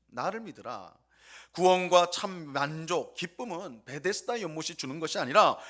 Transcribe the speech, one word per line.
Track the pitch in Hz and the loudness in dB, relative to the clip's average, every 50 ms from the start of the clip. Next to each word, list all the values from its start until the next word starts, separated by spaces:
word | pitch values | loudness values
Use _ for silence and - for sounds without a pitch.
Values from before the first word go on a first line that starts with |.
| _ | _
"나를 | _ - 120 143 185 214 226 | _ -8 -6 -4 -4 -6 -6
믿으라." | 226 170 - - 98 117 117 98 90 - - _ _ _ _ _ _ - - - - _ | -10 -14 -16 -14 -14 -12 -12 -12 -14 -18 -20 _ _ _ _ _ _ -20 -20 -20 -20 _
구원과 | - 170 180 185 185 185 180 175 180 175 175 175 | 0 4 6 6 6 6 6 6 6 6 6 4
참 | - - 208 190 185 175 156 | 0 -4 -6 -6 -8 -10 -10
만족, | 143 135 139 139 147 156 160 160 160 180 147 123 - - | -6 -4 -2 -2 -2 -4 -6 -4 -2 -2 -2 -2 -4 -8
기쁨은 | - 190 - _ - 247 226 170 127 120 131 117 110 _ | -10 -10 -8 _ -10 -10 -8 -8 -10 -10 -12 -14 -16 _
베데스다 | 127 135 147 139 185 202 - - - 240 226 | -14 -10 -6 -4 -4 -4 -4 -4 -4 -4 -4
연못이 | 180 160 151 160 156 - 165 | -6 -6 -6 -8 -8 -8 -8
주는 | - - 131 139 165 | -8 -10 -10 -8 -6
것이 | 160 147 - 170 | -6 -6 -4 -4
아니라 | 143 123 156 214 190 139 104 - - | -2 2 6 6 6 6 4 0 -6